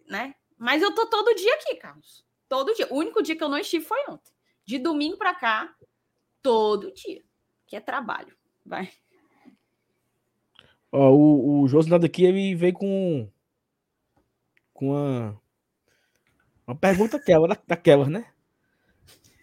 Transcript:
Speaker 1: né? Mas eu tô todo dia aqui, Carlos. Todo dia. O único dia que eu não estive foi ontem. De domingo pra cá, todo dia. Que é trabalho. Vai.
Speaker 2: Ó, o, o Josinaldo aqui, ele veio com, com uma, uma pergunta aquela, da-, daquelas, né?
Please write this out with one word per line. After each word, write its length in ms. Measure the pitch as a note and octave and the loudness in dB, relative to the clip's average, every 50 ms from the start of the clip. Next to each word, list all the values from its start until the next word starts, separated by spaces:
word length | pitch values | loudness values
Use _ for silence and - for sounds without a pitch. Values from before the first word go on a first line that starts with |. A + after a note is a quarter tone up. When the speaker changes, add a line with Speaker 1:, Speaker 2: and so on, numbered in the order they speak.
| _ | _
Speaker 1:
né? 280 | - F#3 G3+ B3 C#4 - _ _ _ _ | -12 -10 -10 -10 -12 -14 _ _ _ _
Mas 260 | - A3+ B3 C#4 D#4 | -6 -4 -2 0 0
eu 120 | G4 G4+ G4+ | 0 0 0
tô 120 | G#4+ A4+ | -2 -2
todo 280 | A4+ A4+ G#4 G#4+ A#4+ A4 | -2 -2 0 0 0 0
dia 200 | F4 F#4 A4+ D5+ | 0 0 0 0
aqui, 220 | D#5 - D5+ - | -2 -4 -8 -10
Carlos. 480 | - - D#3 C#3+ D3+ _ - - _ _ _ _ _ _ - | -10 -14 -20 -20 -20 _ -20 -20 _ _ _ _ _ _ -8
Todo 260 | C4 C4+ C4+ G#4 A4+ | -6 -4 -4 -4 -4
dia. 120 | - - - | -4 -4 -4
O 60 | C4 | -4
único 260 | C#4+ E4+ A#4 - A4 | -4 -4 -4 -2 -4
dia 140 | D4 D#4 D#4+ | -2 -2 -4
que 60 | D#4+ | -6
eu 60 | D#4+ C#4+ | -4 -4
não 100 | C#4 D4 | -4 -6
estive 260 | - - - D#4+ D#4+ | -6 -6 -6 -6 -6
foi 140 | - A4 C5+ C#5+ - | -4 -6 -6 -6 -8
ontem. 240 | E4 - _ _ _ _ _ _ _ _ _ | -12 -18 _ _ _ _ _ _ _ _ _
De 140 | G3 B3 C4+ | -10 -8 -6
domingo 380 | B3+ E4+ D#4 D4 D4 D#4 G4 | -4 -4 -4 -4 -4 -6 -6
pra 180 | - G#4+ F4+ F4+ | -4 -4 -4 -4
cá, 400 | - B3+ A3+ G#3+ A3 E4 E4+ _ _ _ _ _ _ _ _ _ _ _ _ _ _ | -2 -2 -2 -2 -4 -6 -10 _ _ _ _ _ _ _ _ _ _ _ _ _ _
todo 500 | - C4+ A3+ A3 G#3+ G#3+ G#3 G3+ G3+ F#3+ | -2 0 2 2 2 0 -2 -2 -6 -10
dia. 300 | - - - - - - - _ _ _ _ _ _ _ _ | -16 -16 -16 -16 -16 -16 -20 _ _ _ _ _ _ _ _
Que 100 | _ - | _ -18
é 40 | - | -16
trabalho. 560 | - - - C#4+ A#3+ - - - - - _ _ _ _ _ _ _ | -12 -10 -10 -8 -8 -8 -10 -12 -12 -18 _ _ _ _ _ _ _
Vai. 240 | - F3 - F#3+ - - _ _ _ _ _ _ _ _ _ _ - _ _ _ _ _ _ _ _ _ _ _ _ _ _ _ _ _ _ _ _ _ - _ _ _ _ _ _ | -12 -12 -10 -10 -12 -16 _ _ _ _ _ _ _ _ _ _ -20 _ _ _ _ _ _ _ _ _ _ _ _ _ _ _ _ _ _ _ _ _ -20 _ _ _ _ _ _
Speaker 2:
Ó, 180 | - C#3 C#3 C3+ | 2 4 6 8
o, 520 | C3+ D3 D3+ D3+ D3 C#3 A2+ D3 D3 C#3+ | 8 8 8 6 6 4 2 2 2 2
o 60 | C#3+ B2+ | 2 4
Josinaldo 380 | C#3 D#3 D#3+ D#3+ F3 F3 E3+ | 4 2 4 4 2 2 2
aqui, 180 | D#3 - F3 F#3 | 0 0 2 2
ele 300 | F3+ F#3+ G3 G3 G3 F3+ | 2 2 0 -2 -4 -2
veio 180 | E3 F3 F3+ F3+ | 0 0 -2 -2
com, 540 | - G3 G3 G3 G3 F#3+ F3 D#3+ C3 G#2+ G2+ - _ _ _ _ _ _ _ _ _ _ _ _ _ _ _ _ _ _ _ _ _ _ _ _ _ _ _ | -2 -4 -4 -4 -2 -2 -2 -4 -4 -6 -10 -14 _ _ _ _ _ _ _ _ _ _ _ _ _ _ _ _ _ _ _ _ _ _ _ _ _ _ _
com 180 | _ - C3+ C#3 | _ -8 -4 -4
uma, 500 | C#3+ C#3+ C#3+ C#3 C3 A#2+ A2+ G#2 G2+ G#2 _ _ _ _ _ _ _ _ _ _ _ _ _ _ _ _ _ _ _ _ _ _ _ _ _ | -4 -2 -4 -4 -4 -6 -6 -8 -12 -14 _ _ _ _ _ _ _ _ _ _ _ _ _ _ _ _ _ _ _ _ _ _ _ _ _
uma 100 | - B2+ | -14 -6
pergunta 400 | - F#3+ F#3+ F#3 F#3 A3 A3 - | -2 0 0 2 2 0 0 -2
aquela, 320 | D4 - - E3+ D#3 D#3+ E3+ | -2 2 4 4 4 4 2
da-, 140 | G#3+ - _ | 0 -4 _
daquelas, 420 | - E3+ - - E3 C#3+ C#3+ C#3 C#3 | -6 -6 2 6 6 6 6 6 2
né? 180 | E3 A3+ A#3 - _ _ _ _ _ _ _ _ _ _ _ _ _ _ _ - - _ _ _ _ _ | -4 -6 -10 -14 _ _ _ _ _ _ _ _ _ _ _ _ _ _ _ -20 -20 _ _ _ _ _